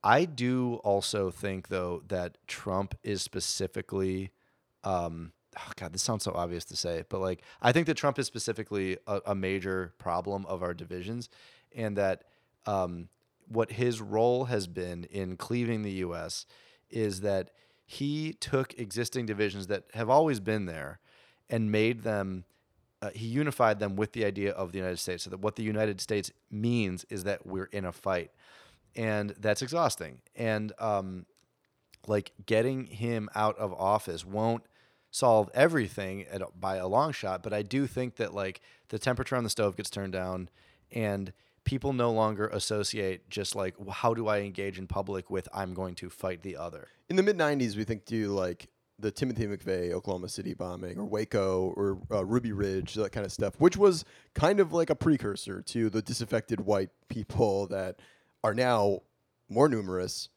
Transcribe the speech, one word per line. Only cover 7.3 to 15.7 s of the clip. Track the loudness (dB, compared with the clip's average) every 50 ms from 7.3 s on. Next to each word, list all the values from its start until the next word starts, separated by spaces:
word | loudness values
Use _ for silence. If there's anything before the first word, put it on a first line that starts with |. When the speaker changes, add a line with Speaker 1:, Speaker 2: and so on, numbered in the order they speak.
| -2 -4 -8 -20 -12 2
Speaker 1:
I | 4 6
think | 6 6 4
that | 2 0
Trump | 2 0 0 0
is | 0 -4
specifically | -4 -4 -6 -4 -4 -4 -4 -6 -4 -2 -2 0 0 -2 -4 _
a, | -4 -4 -2 0
a | -2 -2
major | 0 0 -2 -2 -2 -2 -2 -2 -2 -4 -6 -10 _
problem | -4 -2 -2 -2 -2 -2 -4 -4 -4
of | -6 -4 -4 -2
our | -4 -4
divisions, | -6 -8 -10 -10 -8 -8 -8 -8 -8 -10 -12 -18 -20 -20 -20 -20 -20 _ _ _
and | -4 -4 -2 0
that, | 2 2 2 0 -2 _ _ _ _ _ _ _ _ _
um, | -2 0 0 0 -2 -4 -8 -12 -14 _ _ _ _ _ _ _
what | -4 0 0 0 0 0
his | 0 0 0 0 -2
role | -6 -2 2 4 4 4 4 2 0
has | 0 -2 -2 -2
been | -4 -6 -6 -6 -6 -6 -8 -10
in | -8 -4 -4 -4 -4 -6
cleaving | -8 -6 -4 -2 -2 0 -2